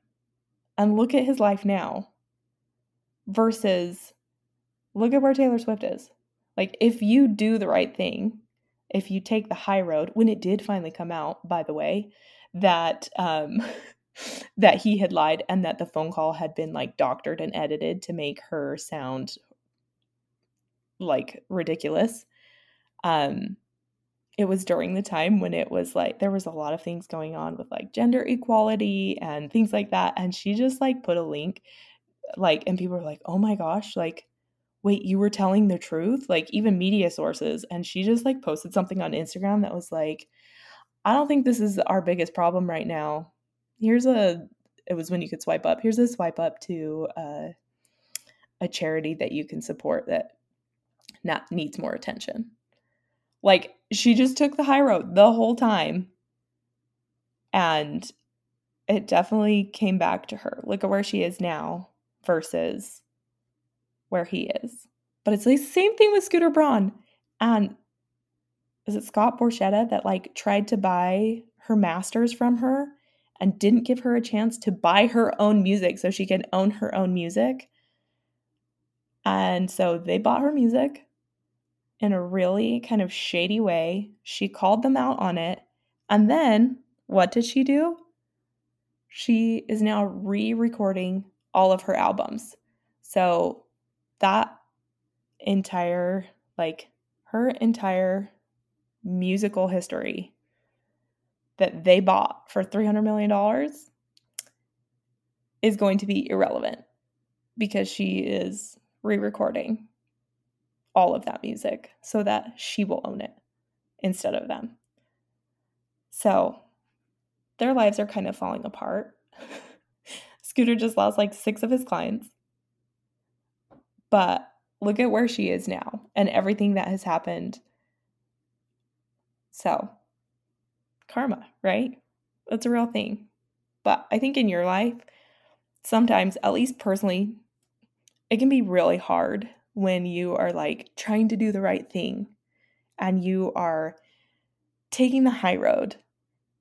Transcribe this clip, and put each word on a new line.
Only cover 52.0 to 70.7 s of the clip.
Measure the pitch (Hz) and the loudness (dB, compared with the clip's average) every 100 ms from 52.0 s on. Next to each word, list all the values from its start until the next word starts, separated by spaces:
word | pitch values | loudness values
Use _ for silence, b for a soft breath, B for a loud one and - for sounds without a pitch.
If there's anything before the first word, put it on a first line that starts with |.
| - - - - - _ _ _ _ _ _ _ _ _ | -10 -10 -10 -10 -12 _ _ _ _ _ _ _ _ _
Like, | 202 185 - _ - | 6 6 4 _ -8
she | 208 233 233 | 2 6 6
just | 262 262 | 4 2
took | 294 294 | 0 0
the | |
high | 285 277 | 2 4
road | 269 220 185 180 | 6 4 2 8
the | 220 | 8
whole | 226 226 240 | 8 2 2
time. | 233 196 151 175 185 _ _ _ _ _ _ _ _ _ _ _ _ _ - | 2 2 0 -4 -6 _ _ _ _ _ _ _ _ _ _ _ _ _ -4
And | 190 170 156 147 160 - _ _ _ _ _ _ _ - | 0 2 0 -2 -8 -10 _ _ _ _ _ _ _ -2
it | 202 202 | -2 2
definitely | 175 180 214 208 208 196 | 2 2 2 4 2 0
came | - 202 185 | -2 0 2
back | 180 185 - | 0 -2 -6
to | 214 | -10
her. | - - - | -10 -10 -6
Look | 196 | -4
at | 190 | 0
where | 196 | -2
she | 202 202 | -2 -2
is | 175 185 | -2 -2
now | 175 156 156 170 - _ _ _ - | -6 -4 -6 -10 -12 _ _ _ -2
versus | 165 156 - 82 - - - _ _ _ _ _ _ _ _ _ _ - | 0 0 -4 -4 -4 -12 -20 _ _ _ _ _ _ _ _ _ _ -4
where | 185 175 | -4 -2
he | 185 - - | -6 -4 -6
is. | 240 - - _ _ _ | -8 -16 -20 _ _ _
But | 214 | 0
it's | 208 240 | 2 4
the | 277 | 4
same | 277 359 403 440 | 4 2 2 4
thing | 427 | 4
with | 415 | 4
Scooter | 392 339 330 | 2 2 4
Braun. | 311 294 226 196 - b b _ - | 4 4 4 0 -4 b b _ -2
And | 226 220 202 - _ _ _ _ _ _ _ _ _ _ - | 2 2 2 -4 _ _ _ _ _ _ _ _ _ _ -8
is | 208 | -8
it | |
Scott | - 214 233 247 | -2 2 2 4
Borchetta | 240 233 196 208 226 | 0 2 2 2 2
that, | 208 196 | 0 0
like, | 185 - - | -2 -4 -6
tried | 208 202 | 0 0
to | 208 | 0